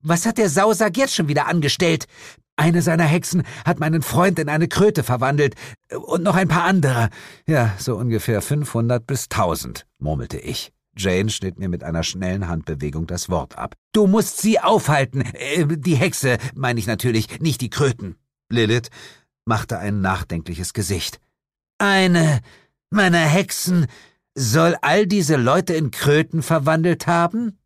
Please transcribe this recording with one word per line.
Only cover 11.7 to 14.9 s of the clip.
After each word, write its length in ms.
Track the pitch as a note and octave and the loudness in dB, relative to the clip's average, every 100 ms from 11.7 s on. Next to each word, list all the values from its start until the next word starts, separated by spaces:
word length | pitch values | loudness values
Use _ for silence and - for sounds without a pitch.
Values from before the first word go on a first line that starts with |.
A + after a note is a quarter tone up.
| F2 | -6
einer 200 | - E2 | -4 -4
schnellen 460 | E2 F#2 F#2 F#2+ F2+ | -4 -4 -4 -4 -4
Handbewegung 580 | E2 D2+ D2 D2 D2+ E2+ | -6 -6 -6 -6 -6 -6
das 220 | F2 - | -8 -4
Wort 300 | F2+ C2 - | -4 -4 -10
ab. 160 | - - _ | -12 -14 _
„Du 140 | G#3+ G3+ | 2 4
musst 320 | G#3+ G3+ - | 4 2 -2
sie 220 | G#3 A3+ | 0 2
aufhalten. 600 | E3+ A3 - | 2 2 2